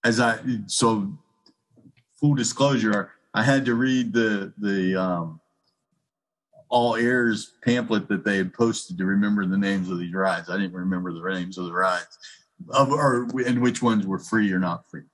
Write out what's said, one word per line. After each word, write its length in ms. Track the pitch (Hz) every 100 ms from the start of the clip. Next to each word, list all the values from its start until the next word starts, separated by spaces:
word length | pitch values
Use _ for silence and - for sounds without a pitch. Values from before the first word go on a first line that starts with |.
as 140 | 117 113
I, 180 | 117 113 127 117 101
so 460 | - 117 110 98 156 _ _ _ _ _ _ - _ _ _
full 160 | 147
disclosure, 760 | 135 117 - 139 131 110 104 98 - _
I 80 | 104
had 220 | 120 135 123
to 80 |
read 380 | 117 131 127 120
the, 400 | 110 110 104 95 -
the, 380 | 104 98 92 92
um, 440 | 92 87 82 80 _ _ _ _ _ _ _ _ _ _ _ _ _
All 280 | 123 120 113
Airs 560 | 120 127 120 104 - _
pamphlet 440 | - 123 113 110 85
that 160 | 98
they 120 | 98 98
had 140 | 92
posted 440 | - 117 113 - 90
to 60 |
remember 420 | 95 98 104 104 95
the 120 | 95
names 320 | 101 98 90
of 80 | 90
these 160 | 87
rides. 340 | 92 95 87 85
I 60 | 92
didn't 160 | 98
remember 380 | 90 92 92 90
the 160 | 82 90
names 300 | 92 90 92
of 80 | 90
the 60 |
rides, 460 | 87 92 90 85 - - - _ _ -
of, 200 | 139 135
or, 380 | 147 139 123 120 131 123
and 140 | 123
which 200 | 123 117
ones 240 | 120 107 95
were 120 | 95
free 320 | - 110 104
or 60 | 92
not 300 | 90 82 _
free. 120 | 76 -